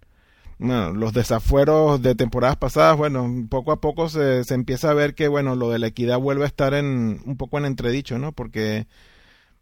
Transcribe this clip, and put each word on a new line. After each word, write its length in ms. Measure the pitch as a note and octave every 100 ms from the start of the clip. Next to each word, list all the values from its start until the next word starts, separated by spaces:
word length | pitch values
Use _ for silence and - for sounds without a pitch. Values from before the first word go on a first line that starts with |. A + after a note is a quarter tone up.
| _ _ _ _ - -
bueno, 340 | A#2+ B2 E2
los 220 | G2+ A2+
desafueros 880 | A#2 A2+ A2+ - C#3 C#3+ D#3 D3+ C#3
de 120 | B2+ A#2
temporadas 420 | A#2+ B2 B2 C#3+
pasadas. 400 | C3 D3+ D#3+ D3+
Bueno, 500 | D3+ C3 B2 B2 A2
poco 220 | C3 B2
a 80 | D3+
poco 300 | D3+ E3 E3
se, 340 | D3+ C#3 B2+
se 100 | A#2+
empieza 380 | B2+ B2 B2+ D#3
a 40 | D3
ver 200 | D3 -
que, 140 | D3
bueno, 260 | C#3+ C3+ B2+
lo 140 | A#2
de 100 | A2+
la 80 | A2+
equidad 320 | A#2 A#2+ B2+
vuelve 240 | C#3 C#3
a 40 | C#3+
estar 260 | - C#3
en, 480 | C#3+ C#3+ B2+ A2+ G2+ B2+
un 120 | C3
poco 200 | C3 D3
en 60 |
entredicho, 560 | C#3+ B2 A#2+ C3+ - A#2+
¿no? 140 | D3
Porque 520 | D3+ A2+ A2 G#2+ G#2+ A2 _ - _ _ _ _ _